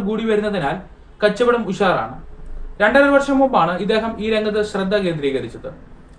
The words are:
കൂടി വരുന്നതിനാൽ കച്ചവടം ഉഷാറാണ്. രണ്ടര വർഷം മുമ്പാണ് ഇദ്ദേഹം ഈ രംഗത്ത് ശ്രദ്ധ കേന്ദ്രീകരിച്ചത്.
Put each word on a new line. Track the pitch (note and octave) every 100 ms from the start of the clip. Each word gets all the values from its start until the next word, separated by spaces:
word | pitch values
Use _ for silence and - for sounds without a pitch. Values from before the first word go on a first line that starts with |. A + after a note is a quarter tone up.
| G3
കൂടി | A3 A3+
വരുന്നതിനാൽ | G#3 G#3+ G3+ C#3+ F3+ - - - -
കച്ചവടം | G#3 G3 A#3+ A#3+ F#3+
ഉഷാറാണ്. | F#3+ G3 D#3 - - - - - - - -
രണ്ടര | G#3 C4+ C#4+
വർഷം | C#4 C#4 C4+
മുമ്പാണ് | C4+ A3+ E3 F3+
ഇദ്ദേഹം | G3+ A3 A3+ -
ഈ | G#3+
രംഗത്ത് | A3 G#3+ G#3
ശ്രദ്ധ | G#3 G3 F#3+ G#3
കേന്ദ്രീകരിച്ചത്. | F#3 D#3 C#3 C3 A#2 - - - - - -